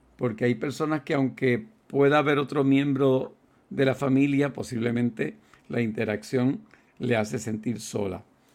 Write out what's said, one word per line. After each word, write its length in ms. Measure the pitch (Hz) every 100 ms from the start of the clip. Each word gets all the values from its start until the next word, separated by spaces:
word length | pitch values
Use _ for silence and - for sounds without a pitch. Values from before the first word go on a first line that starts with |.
| _ -
Porque 280 | 127 107 123
hay 100 | 123
personas 460 | 151 127 151 156
que 120 | -
aunque 500 | 147 131 110 131 117 110 _ -
pueda 320 | 135 139 151
haber 200 | 143 143
otro 260 | 139 147
miembro 720 | 139 139 143 135 139 131 - - _ _ _
de 140 | 196
la 100 | 135
familia, 580 | 123 139 135 143 139 143
posiblemente 840 | 139 - 120 117 120 120 - 117 - _ - -
la 120 | 127
interacción 800 | 113 110 107 104 - 127 127 - - _ _ -
le 180 | 123 117
hace 220 | 104 120
sentir 420 | 110 110 127 110
sola. 440 | - 110 98 90 - _ _